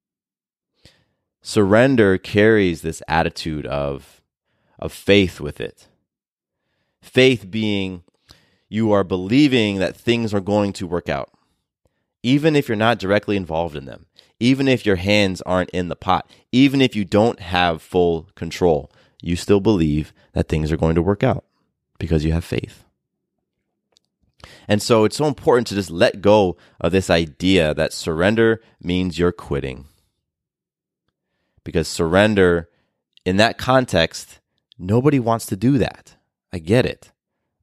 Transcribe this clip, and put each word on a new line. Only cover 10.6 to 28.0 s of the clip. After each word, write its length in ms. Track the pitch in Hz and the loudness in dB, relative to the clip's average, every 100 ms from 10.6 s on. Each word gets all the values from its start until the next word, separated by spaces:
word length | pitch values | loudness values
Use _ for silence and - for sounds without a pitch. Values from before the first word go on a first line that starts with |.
| 101 | -2
to 120 | 95 90 | -4 -6
work 240 | 85 - | -6 -6
out, 220 | 71 - _ _ _ _ _ _ _ _ _ | -8 -8 _ _ _ _ _ _ _ _ _
even 340 | 120 143 160 147 | 0 2 2 0
if 120 | - | -2
you're 180 | 104 113 | -2 0
not 120 | 110 | 0
directly 360 | 95 104 - 101 | 0 -2 0 -4
involved 400 | 85 80 85 73 | -2 -4 -6 -8
in 100 | 67 | -16
them, 200 | 52 _ _ _ - | -20 _ _ _ -2
even 280 | 120 135 135 | 0 2 2
if 180 | 123 107 | 2 0
your 120 | 92 | 0
hands 440 | 95 104 98 90 | 2 2 2 -2
aren't 300 | - 92 87 | -4 -2 -2
in 160 | 90 90 | -4 -6
the 60 | 73 | -6
pot, 340 | 95 87 - _ - | -2 -2 -4 _ -2
even 300 | 123 135 135 | 2 4 4
if 140 | 127 107 | 0 -2
you 80 | |
don't 360 | 92 104 117 - | 0 2 2 0
have 420 | 87 87 87 80 | -4 0 0 -2
full 480 | - 92 87 82 78 - | -4 0 0 0 -6 -14
control, 560 | 82 - 90 73 - _ _ _ | -12 -2 0 0 -4 _ _ _
you 140 | 78 87 | -6 -6
still 240 | - 101 | 0 2
believe 540 | 101 101 80 76 73 _ _ | 2 2 2 -2 -6 _ _
that 140 | - - | -6 -4
things 240 | 80 76 | -2 -2
are 60 | 80 | -2
going 180 | 80 82 | 0 0
to 60 | |
work 220 | 85 101 | 0 0
out 220 | 131 - - _ _ _ _ - | -2 -2 -8 _ _ _ _ -10
because 260 | 80 80 | -2 0
you 80 | 78 | 0
have 140 | 80 - | -2 -4
faith. 400 | - - - _ _ _ _ _ _ _ _ _ _ _ _ _ _ _ _ - - - | -8 -8 -16 _ _ _ _ _ _ _ _ _ _ _ _ _ _ _ _ -20 -12 -2
And 140 | 104 | -2
so 220 | - 117 | 2 2
it's 140 | 107 - | 2 0
so 80 | 151 | -4
important 420 | 131 - 123 113 | -2 2 2 2
to 80 | 101 | -4
just 140 | 87 | -4
let 320 | 85 117 101 | 0 0 2
go 340 | 101 107 92 - _ - | 4 4 4 -2 _ -6
of 120 | 87 | 0
this 180 | 95 92 | 0 2
idea 640 | 85 82 - 90 92 78 | 0 0 -2 2 2 2
that 180 | 76 78 | 0 -4
surrender 680 | - | -4